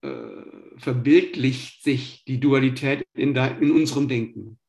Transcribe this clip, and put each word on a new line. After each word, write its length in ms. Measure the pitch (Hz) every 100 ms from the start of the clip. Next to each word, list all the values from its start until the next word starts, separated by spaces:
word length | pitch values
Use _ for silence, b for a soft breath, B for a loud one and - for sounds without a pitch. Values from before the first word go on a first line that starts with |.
äh, 80 | 69 62 58 50 - - - -
verbildlicht 1040 | - 123 123 165 180 - 131 127 - -
sich 400 | - 127 - - -
die 140 | 131
Dualität 640 | 143 135 131 127 143 143 -
in 200 | - 139
de-, 240 | 127 131 127
in 100 | 143
unserem 360 | 160 151 139 139
Denken. 520 | 123 113 - 101 -